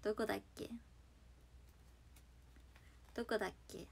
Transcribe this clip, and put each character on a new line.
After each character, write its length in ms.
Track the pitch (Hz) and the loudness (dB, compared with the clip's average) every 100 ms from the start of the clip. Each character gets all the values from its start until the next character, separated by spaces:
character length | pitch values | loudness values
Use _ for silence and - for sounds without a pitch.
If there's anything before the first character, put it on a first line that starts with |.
ど 120 | 208 | 4
こ 120 | 214 214 | 4 4
だ 100 | 196 | 4
っ 40 | - - | 0 -6
け？ 140 | - 233 - - - - - - - - - - - - - - - - - - - - - - - | -6 -6 -10 -18 -18 -18 -18 -18 -18 -18 -18 -18 -18 -18 -18 -18 -18 -18 -18 -16 -16 -16 -16 -16 -8
ど 100 | - | -4
こ 140 | 233 220 | 4 6
だ 100 | 185 | 4
っ 40 | - - | 0 -8
け？ 180 | - - | -8 -8